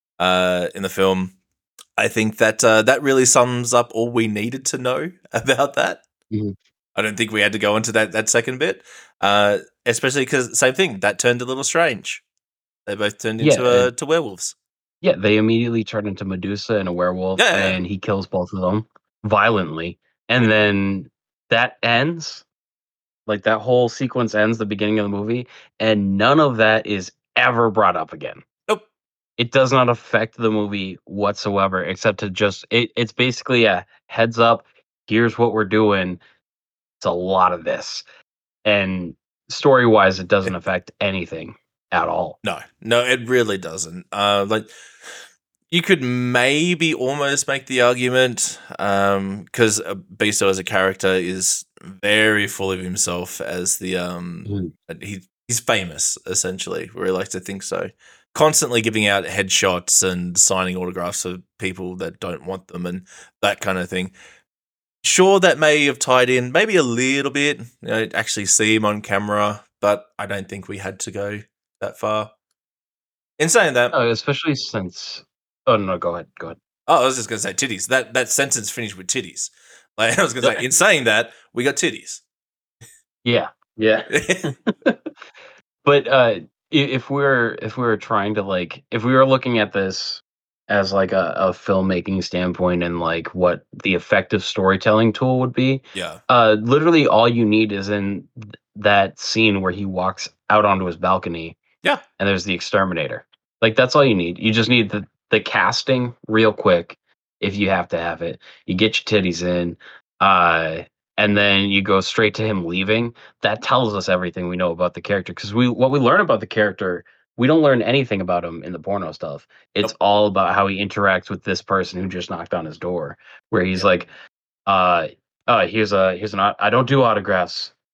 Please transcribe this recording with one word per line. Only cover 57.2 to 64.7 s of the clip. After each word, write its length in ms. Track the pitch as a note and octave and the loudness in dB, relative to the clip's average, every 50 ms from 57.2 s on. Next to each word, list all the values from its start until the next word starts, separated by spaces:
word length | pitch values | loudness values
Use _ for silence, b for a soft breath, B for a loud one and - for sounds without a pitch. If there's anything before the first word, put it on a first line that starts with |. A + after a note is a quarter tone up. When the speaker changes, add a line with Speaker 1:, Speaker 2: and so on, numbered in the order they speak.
| F#2+ - | -4 -6
Speaker 1:
to 100 | - F#2 | -10 -10
think 220 | F2+ - G2 G2 - | -10 -10 -12 -12 -10
so. 280 | - F#2 F2+ F2+ G2 - b b b b b b b - | -8 -6 -6 -6 -8 -12 b b b b b b b 0
Constantly 460 | - D#3 D3+ D3 - D#3+ B2+ A#2+ A#2 | 2 2 4 4 2 0 0 0 0
giving 260 | A2 A2+ G#2+ A2 G#2+ | 0 0 0 0 2
out 180 | G2+ G2+ G2 F2+ | 2 2 0 0
headshots 800 | D#2+ - G2+ G2 F#2+ - - - F#2+ F2+ F2+ F2 - - - F#2+ | -2 -4 -4 -2 -2 0 0 2 2 0 0 -2 0 0 2 2
and 340 | F#2 F2+ F2+ F2 F2 F2 F2 | 0 -2 -4 -6 -4 0 2
signing 380 | - - G2 F#2 F#2 F#2 F2+ | 2 2 2 0 -2 -2 -4
autographs 460 | F#2 F2+ F2+ F2+ F2+ F2 F2 - - - | -6 -6 -8 -6 -6 -6 -6 -6 -8 -8
for 160 | F2+ F2+ F#2 F2+ _ _ - | -8 -10 -12 -14 _ _ -8
people 360 | G#2 F#2 - - F#2+ F#2 F#2 | -8 -8 -6 -8 -10 -10 -8
that 240 | F#2 F2+ E2+ F2 - | -8 -10 -10 -10 -10
don't 240 | - F#2 F2 C#2 C2 | -10 -10 -10 -10 -10
want 220 | F2 F#2+ F#2 - _ | -10 -10 -10 -12 _
them 160 | F2+ F2+ F2 | -12 -10 -8
and 200 | F2 F2 F#2 F2+ B B B B B B _ - | -8 -8 -10 -12 B B B B B B _ -4
that 180 | G2+ G2+ - | -4 -4 -4
kind 180 | - G2+ F#2+ F#2 | -4 -4 -4 -4
of 100 | F2+ F2+ | -4 -6
thing. 240 | G2 F#2 F#2 F#2 - B B B B B B B _ _ _ _ | -6 -6 -6 -8 -10 B B B B B B B _ _ _ _